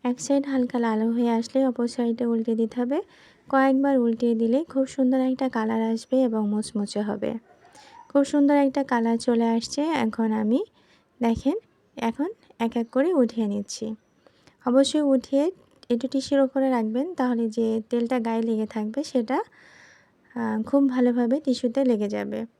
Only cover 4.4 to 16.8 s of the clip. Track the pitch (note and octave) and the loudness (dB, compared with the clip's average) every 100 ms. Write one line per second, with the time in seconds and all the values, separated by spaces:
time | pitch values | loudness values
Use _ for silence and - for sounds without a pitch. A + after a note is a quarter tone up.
4.4 | A3+ B3+ E4 C4+ C4+ - B3+ C4 C4 C4 | 2 0 -2 -2 -2 0 2 2 0 0
5.4 | C4 A#3+ A3 A3+ A3+ A3+ - B3+ C4 A3 | -2 -2 -2 0 0 -2 0 2 2 2
6.4 | G#3 G#3 G#3+ G#3 G3+ G3+ G#3 G3+ G3+ A3+ | 0 -2 -2 -4 -4 -4 -4 -4 -4 -6
7.4 | _ - - - - - - C#4 C#4 D4 | _ -20 -20 -20 -20 -20 -2 0 2 4
8.4 | C#4+ C#4+ C#4 C4+ C4+ A#3+ A3+ A#3 A#3+ A#3 | 4 4 4 0 -2 0 0 0 0 2
9.4 | A3+ A3+ A#3 - D4+ D#4 A3 G#3+ A3+ A3 | 2 0 -2 -4 -2 0 -2 0 -2 0
10.4 | G#3+ B3 G#4+ _ _ _ _ _ A#3 A3+ | 0 0 -2 _ _ _ _ _ -2 0
11.4 | C4+ G4 _ _ _ - A#3 A3+ D#4+ A4+ | 0 -2 _ _ _ -6 -4 -2 -6 -6
12.4 | _ _ A3+ A#3 A#3 B3+ D#4 F4 A#3 A3+ | _ _ -4 -2 -2 0 2 2 2 0
13.4 | G#3+ G3+ G3+ - A3 A3 _ _ _ _ | -4 -4 -6 -10 -10 -10 _ _ _ _
14.4 | _ _ - B3 C#4 D#4 D4 C4+ - C#4 | _ _ 0 4 4 2 2 2 2 0
15.4 | D#4 F#4+ _ _ - A#3+ C4 C4+ - C#4 | 0 -4 _ _ -4 -4 -2 -4 0 2
16.4 | C4+ C4+ C4+ B3 | 2 2 0 0